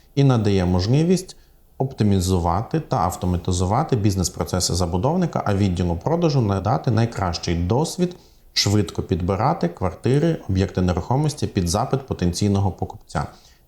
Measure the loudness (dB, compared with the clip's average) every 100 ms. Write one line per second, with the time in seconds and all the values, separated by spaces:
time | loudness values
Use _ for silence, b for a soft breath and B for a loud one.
0 | B 2 4 4 4 2 4 2 2 2
1 | 2 0 -2 -18 b b _ -6 -6 0
2 | 2 4 2 2 2 -2 -2 -4 -2 -2
3 | 0 -2 -2 -2 -2 -2 0 0 0 0
4 | 2 0 -2 -4 -4 -2 -2 -2 0 0
5 | 0 0 0 -2 -2 0 0 0 -2 -2
6 | -2 0 2 2 2 0 0 0 0 0
7 | 0 0 -4 -4 -2 -2 0 0 0 -2
8 | -4 -4 B B B -2 2 2 0 -4
9 | -4 -2 0 0 0 0 -4 -2 -4 -2
10 | 0 2 2 -2 -2 0 0 0 0 0
11 | 0 0 0 -2 -4 -2 0 0 0 -4
12 | -4 -2 -2 0 0 2 0 -2 -10 -10
13 | -8 -6 -6 B B B